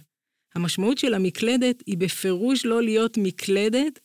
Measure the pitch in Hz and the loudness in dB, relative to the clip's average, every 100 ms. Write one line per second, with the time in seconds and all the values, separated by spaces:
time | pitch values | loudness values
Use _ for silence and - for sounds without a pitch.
0 | - _ _ _ _ 170 175 - 202 277 | -10 _ _ _ _ -4 -4 0 0 0
1 | 277 208 185 - 226 247 247 247 - 185 | 0 0 0 0 0 2 2 0 -4 -2
2 | 180 - 190 180 240 269 233 233 233 220 | -2 -2 -2 0 0 0 0 0 2 2
3 | 226 226 190 - - 196 214 240 302 - | 0 0 -2 -2 -2 0 2 2 0 -4